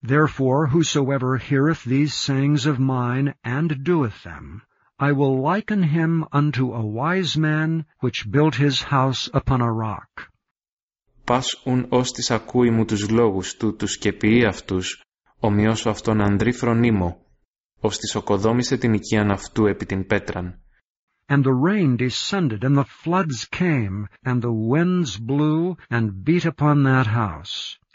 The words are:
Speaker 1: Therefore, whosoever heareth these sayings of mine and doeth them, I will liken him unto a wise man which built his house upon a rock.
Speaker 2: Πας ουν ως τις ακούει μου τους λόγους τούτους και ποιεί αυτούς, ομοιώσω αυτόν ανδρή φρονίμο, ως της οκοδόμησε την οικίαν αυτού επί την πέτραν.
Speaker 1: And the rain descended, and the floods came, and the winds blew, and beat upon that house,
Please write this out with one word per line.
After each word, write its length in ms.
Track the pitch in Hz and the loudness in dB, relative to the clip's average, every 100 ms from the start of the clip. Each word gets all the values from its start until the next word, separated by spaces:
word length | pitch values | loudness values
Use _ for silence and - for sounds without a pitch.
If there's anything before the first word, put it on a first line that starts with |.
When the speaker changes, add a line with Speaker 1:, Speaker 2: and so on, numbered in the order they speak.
| - | 2
Speaker 1:
Therefore, 600 | 143 156 - 131 135 156 | 2 2 0 0 2 2
whosoever 680 | 156 156 151 135 139 127 131 | 2 2 0 0 0 0 -2
heareth 460 | - 139 143 160 | 0 2 2 0
these 300 | 120 131 151 | 0 0 0
sayings 520 | - - 135 139 147 131 | -2 -2 0 2 2 0
of 140 | 131 | 0
mine 540 | 131 127 120 127 143 - | 0 0 -2 0 -2 -4
and 400 | 117 127 165 139 | -6 -4 -2 -2
doeth 400 | 135 175 123 95 | 0 0 0 -4
them, 380 | 90 78 69 95 _ _ _ _ | -16 -16 -16 -18 _ _ _ _
I 120 | 143 | 0
will 240 | 139 139 131 139 | 2 2 2 0
liken 300 | 196 - 214 165 160 | -2 -2 0 2 2
him 280 | 165 165 156 | 2 0 0
unto 320 | 143 147 123 127 | 0 0 0 -2
a 120 | 113 107 107 | -2 -6 -4
wise 360 | 147 185 180 156 | -2 -2 -2 -2
man 480 | 156 151 160 165 156 _ | 0 0 0 -2 -6 _
which 260 | 127 - 107 135 | -4 -4 -2 2
built 200 | 156 117 | 2 2
his 280 | 143 131 - 139 | 0 0 -2 0
house 340 | 131 123 - | 0 -2 -2
upon 280 | 143 - 131 | -2 0 0
a 100 | 120 | 0
rock. 580 | 113 110 98 - - - _ _ _ _ _ _ _ _ _ | -2 -4 -6 -12 -20 -20 _ _ _ _ _ _ _ _ _
Speaker 2:
Πας 380 | - 123 135 - - | -2 -2 -2 -6 -2
ουν 200 | 127 120 | -2 2
ως 220 | 123 123 | 0 0
τις 200 | - 120 | -4 -2
ακούει 380 | 113 - 123 123 | -2 0 2 4
μου 160 | 113 110 | 4 2
τους 240 | 107 101 | 0 0
λόγους 480 | 113 117 95 92 - | 2 2 2 -6 -4
τούτους 400 | 110 104 104 - | -4 -2 -6 -2
και 160 | 104 | -4
ποιεί 320 | 92 107 117 113 | 0 4 4 4
αυτούς, 560 | 92 - 92 92 - _ _ _ _ | 0 -4 -4 -4 -10 _ _ _ _
ομοιώσω 500 | 113 104 107 113 117 | 0 2 2 2 -2
αυτόν 320 | 104 - 107 | -2 0 2
ανδρή 300 | 104 101 107 | 2 2 0
φρονίμο, 760 | 123 120 117 120 104 87 82 _ _ _ _ _ _ | 0 0 2 2 2 0 -4 _ _ _ _ _ _
ως 180 | 110 - | -4 -4
της 180 | - 110 | -6 -6
οκοδόμησε 640 | - 101 107 120 123 127 | -2 0 2 0 0 0
την 160 | 123 | 2
οικίαν 380 | 107 - 107 104 | 0 0 0 2
αυτού 340 | 98 - - 107 | 0 -4 0 0
επί 200 | 98 - | 0 -4
την 200 | 98 92 | -4 0
πέτραν. 540 | 104 - - 90 - _ _ _ _ _ _ _ | -2 -2 -8 -8 -12 _ _ _ _ _ _ _
Speaker 1:
And 160 | 143 | 2
the 120 | 135 127 156 | 2 2 2
rain 280 | 208 156 120 | 2 2 2
descended, 680 | 127 - - 202 160 104 | -2 -4 -4 -2 0 -2
and 120 | 127 139 | 2 2
the 80 | 135 | 0
floods 600 | - - 180 170 120 - | -6 -2 -2 -2 -6 -8
came, 640 | - 180 147 104 98 104 _ | -2 0 0 -2 -6 -8 _
and 180 | 127 123 | -4 -2
the 160 | 120 113 110 | 0 -2 0
winds 440 | 143 175 180 156 101 | 2 2 0 -2 -6
blew, 580 | 113 143 151 156 175 170 - | -4 0 2 0 -2 -6 -6
and 340 | 120 110 95 | -2 -2 -4
beat 220 | 95 175 131 | 0 2 0
upon 380 | - 147 147 | 0 2 4
that 240 | 135 131 117 | 4 4 2
house, 720 | 113 107 76 80 - - - _ | 0 -2 -6 -12 -12 -12 -16 _